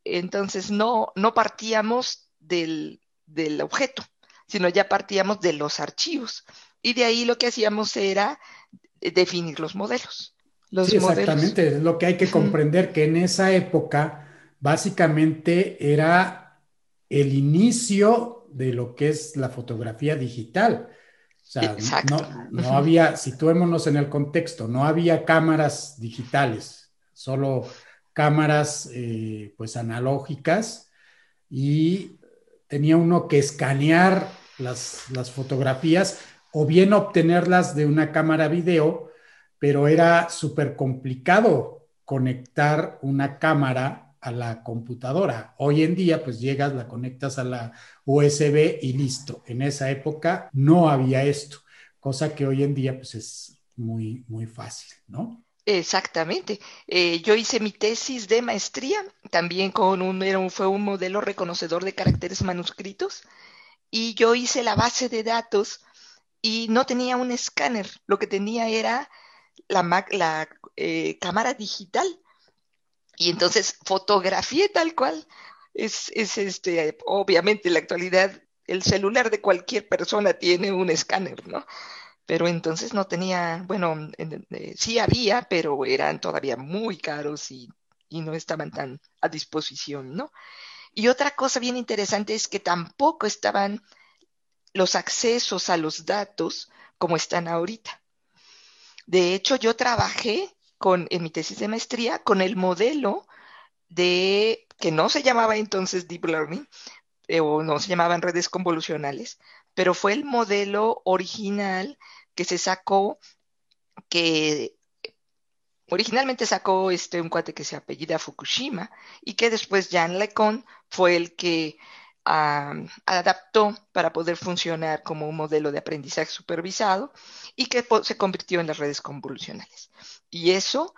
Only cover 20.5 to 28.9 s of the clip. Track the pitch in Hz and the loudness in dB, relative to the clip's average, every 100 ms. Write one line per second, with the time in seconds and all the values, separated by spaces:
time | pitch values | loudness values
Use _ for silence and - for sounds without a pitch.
20.5 | 185 226 175 - - _ _ _ _ _ | 2 2 2 -4 -20 _ _ _ _ _
21.5 | 131 110 104 110 147 139 147 - - - | -4 -2 -2 -2 0 0 0 -4 -10 -8
22.5 | - 123 139 147 165 160 - 135 120 156 | -4 0 2 6 6 6 2 -6 0 2
23.5 | 170 175 165 160 143 143 147 143 170 165 | 4 4 2 2 0 0 -2 -2 -2 -2
24.5 | - 113 123 143 160 170 160 160 160 160 | -6 -4 0 2 2 4 2 4 4 6
25.5 | 156 147 - - - 113 123 120 143 135 | 4 2 -2 -10 -12 -12 -10 -2 0 0
26.5 | 107 - - _ _ _ - - 131 139 | -2 -10 -20 _ _ _ -14 -6 -2 0
27.5 | 131 - - - - _ - 151 151 151 | -2 -4 -12 -20 -20 _ 2 4 4 4
28.5 | 151 147 - - | 2 0 -4 -10